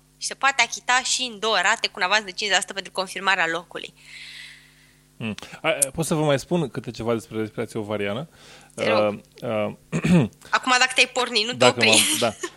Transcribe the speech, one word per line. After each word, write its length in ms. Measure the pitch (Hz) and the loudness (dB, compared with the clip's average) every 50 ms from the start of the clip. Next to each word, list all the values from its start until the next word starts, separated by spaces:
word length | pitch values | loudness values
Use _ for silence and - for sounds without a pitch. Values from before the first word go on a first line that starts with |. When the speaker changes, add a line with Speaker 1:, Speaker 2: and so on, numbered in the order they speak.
| _ _ _ - | _ _ _ -12
Speaker 1:
și 80 | - | -10
se 80 | - 202 | -10 -4
poate 280 | - 269 277 269 254 | -2 0 0 2 2
achita 400 | 233 233 - - - - 247 262 | 0 0 -2 -6 -2 0 0 0
și 200 | 254 - - - | 0 -2 -4 -4
în 160 | 254 240 220 196 | -4 -6 -6 -4
două 200 | 202 226 214 185 | -2 0 0 2
rate 240 | 175 202 226 220 - | 2 2 0 0 -2
cu 60 | 196 - | -6 -4
un 60 | 214 | -4
avans 180 | 190 180 202 220 214 | -2 0 0 0 0
de 40 | 190 | -2
cincizeci 240 | 175 - 214 202 190 | -8 -6 -2 2 2
la 60 | 185 | 2
sută 120 | 196 - | 2 -2
pentru 200 | 196 196 180 180 | -8 -10 -10 -8
confirmarea 540 | - 196 185 185 - 185 190 190 196 185 165 | -6 -6 -6 -6 -6 -4 0 0 2 2 2
locului. 480 | 165 165 170 180 - - 151 - - - _ - - - - - - - - - - - - - - _ _ _ _ _ _ _ _ _ - | 0 -2 -4 -6 -10 -12 -12 -12 -14 -18 _ -20 -20 -20 -18 -18 -18 -18 -18 -18 -20 -20 -20 -20 -20 _ _ _ _ _ _ _ _ _ -10
Speaker 2:
Hmm. 160 | 123 110 101 - - - - - | -8 -8 -8 -8 -12 -16 -12 -4
A, 60 | - 160 151 139 - 139 | -2 0 0 0 0 -2
pot 140 | - 165 156 | -2 -2 -2
să 80 | - 175 | 0 0
vă 100 | 151 156 | 0 2
mai 140 | 147 143 131 | 2 2 2
spun 300 | - - 180 175 156 120 | 0 0 -2 0 -2 -2
câte 200 | - 127 - 123 | -6 -8 -10 -8
ceva 220 | 110 - 110 117 117 | -8 -6 -2 -2 -2
despre 240 | 110 - - 110 110 | -2 -2 -4 -6 -6
respirația 420 | 110 104 - - 113 107 - 117 | -6 -4 -6 -8 -8 -6 -6 -6
ovariană? 480 | 104 101 107 101 101 101 101 123 165 - _ - - - - - - - _ | -4 -4 -4 -2 -2 -4 -4 -6 -8 -10 _ -20 -20 -20 -20 -20 -20 -16 _
Speaker 1:
Te 140 | - 110 107 | -4 0 2
rog. 320 | 107 107 107 104 101 - - _ _ - | 2 2 2 2 0 -4 -10 _ _ -10
Speaker 2:
Uh, 80 | - 123 113 107 104 107 104 - _ _ | -6 -4 -2 -2 -2 -4 -6 -10 _ _
uh, 380 | - - - 156 180 170 120 98 | -4 -2 2 4 6 6 6 4
<clears throat> 0 | - - - - | -2 -8 -6 -2
Speaker 1:
Acum, 220 | - 220 - 262 247 247 | -2 0 2 4 4 4
dacă 140 | 254 254 - | 4 4 4
te-ai 140 | 277 254 - | 2 2 2
pornit, 320 | - 254 240 240 247 208 214 | 2 -2 -2 0 0 -2 -2
nu 40 | 240 | -2
te 60 | 254 | 2
Speaker 2:
Dacă 180 | 120 - 123 - | 4 6 6 6
Speaker 1:
opri. 120 | 120 113 107 | 6 4 4
Speaker 2:
m-am, 280 | - 104 101 - - 113 | 4 4 4 2 0 0
da. 160 | 120 113 104 - - - - | 0 0 0 -2 -10 -14 -14